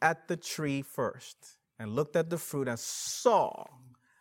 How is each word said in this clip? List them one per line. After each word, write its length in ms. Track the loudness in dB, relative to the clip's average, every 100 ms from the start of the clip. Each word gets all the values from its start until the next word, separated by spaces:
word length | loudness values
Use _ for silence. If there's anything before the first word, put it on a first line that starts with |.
at 280 | 2 2 -2
the 80 | -4
tree 460 | -4 -4 0 -2
first 760 | -2 -2 -2 -4 -14 -20 -20 -20 _ -10
and 180 | -2 0
looked 200 | 2 0
at 140 | 0
the 80 | -2
fruit 320 | -2 -2 -2
and 100 | -2
saw 840 | -6 -6 -6 2 6 6 4 -2 -14 -18 -20 -20 _ _